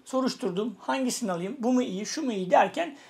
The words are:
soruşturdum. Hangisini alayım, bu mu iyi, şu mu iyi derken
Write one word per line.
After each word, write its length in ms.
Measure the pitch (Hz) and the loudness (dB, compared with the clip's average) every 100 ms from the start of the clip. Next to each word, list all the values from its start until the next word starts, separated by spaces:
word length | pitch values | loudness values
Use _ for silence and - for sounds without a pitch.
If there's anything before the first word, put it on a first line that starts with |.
soruşturdum. 720 | - 262 262 - 208 175 226 190 | -4 0 0 0 -2 -2 -4 -4
Hangisini 520 | - 262 254 - 208 | -4 0 0 -2 -2
alayım, 240 | 175 190 285 | -2 -4 -2
bu 140 | 240 | 2
mu 100 | 254 | 2
iyi, 240 | 247 185 214 | 2 -2 -4
şu 160 | 311 | -4
mu 100 | 269 | -2
iyi 180 | 202 180 | -2 4
derken 460 | 254 196 - 339 - | 4 4 2 -4 -6